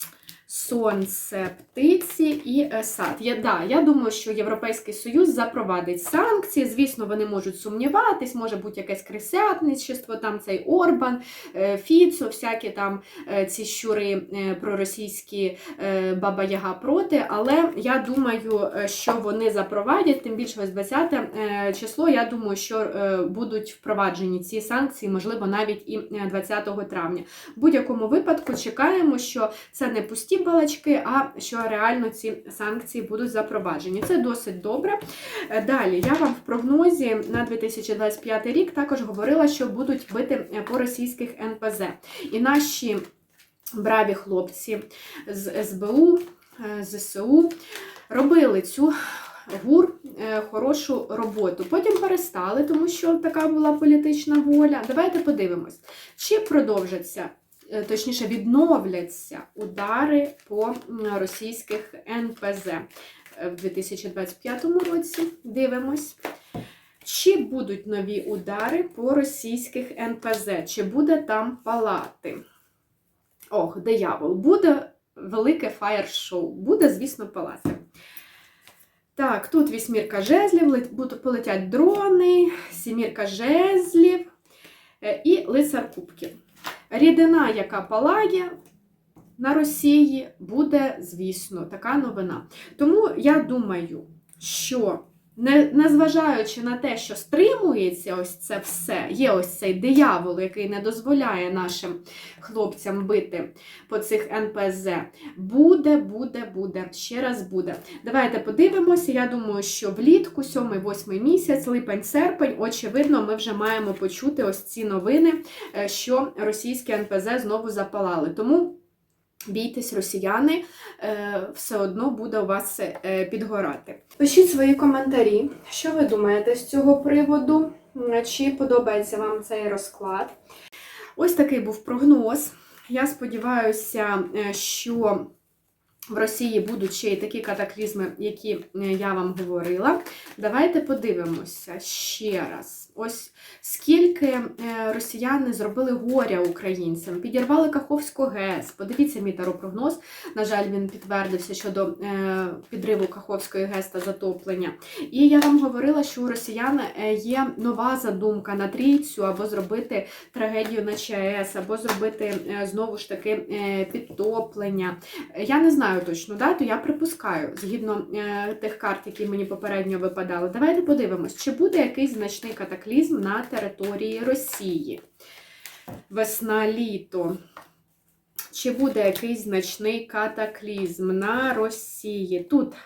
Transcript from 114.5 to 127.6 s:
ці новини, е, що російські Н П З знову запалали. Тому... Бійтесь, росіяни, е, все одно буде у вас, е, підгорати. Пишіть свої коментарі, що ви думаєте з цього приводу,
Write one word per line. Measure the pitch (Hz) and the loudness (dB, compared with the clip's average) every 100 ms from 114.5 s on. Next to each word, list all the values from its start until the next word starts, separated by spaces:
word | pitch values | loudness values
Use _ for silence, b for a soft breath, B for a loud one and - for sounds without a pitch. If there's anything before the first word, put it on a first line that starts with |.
| 190 | -2
ці | - 233 214 | -8 -8 -4
новини, | 190 190 294 330 320 B B B - | -2 2 6 6 4 B B B -6
е, | 202 | -6
що | - - 254 285 - | -6 0 0 0 -2
російські | 208 214 240 247 - | -4 -4 -6 -6 -4
Н | 214 202 | -4 -2
П | 196 | -4
З | 202 247 | -2 -4
знову | 208 214 220 | -2 -4 -4
запалали. | 202 190 208 190 170 160 | -6 -6 -4 -2 -2 -2
Тому... | 170 233 330 349 - _ _ _ _ _ _ - | -2 2 2 2 -6 _ _ _ _ _ _ -10
Бійтесь, | 202 240 247 240 | -8 -6 -8 -6
росіяни, | 214 190 196 190 220 294 339 339 B B B | -6 -4 -4 -2 2 4 2 -2 B B B
е, | 214 214 208 202 185 - | -8 -6 -4 -4 -6 -10
все | - 214 | -6 -2
одно | 196 190 269 | -2 0 -2
буде | 214 226 214 | -2 -4 -2
у | 185 | 0
вас, | 196 - - | -2 -2 -6
е, | 185 - 185 190 185 | -6 -6 -4 -2 -2
підгорати. | 214 208 208 175 139 - - _ - | -4 -4 -2 -2 -4 -12 -20 _ 2
Пишіть | 285 370 359 | 6 8 8
свої | 277 269 277 | 8 6 6
коментарі, | 285 269 269 262 214 208 285 - - | 6 4 2 4 6 4 2 -4 -12
що | - 320 | -6 -2
ви | 311 | 2
думаєте | 285 214 208 208 214 247 | 2 4 4 2 2 0
з | - | 0
цього | 277 277 277 | 2 6 6
приводу, | 294 294 285 294 262 311 | 6 4 4 2 4 4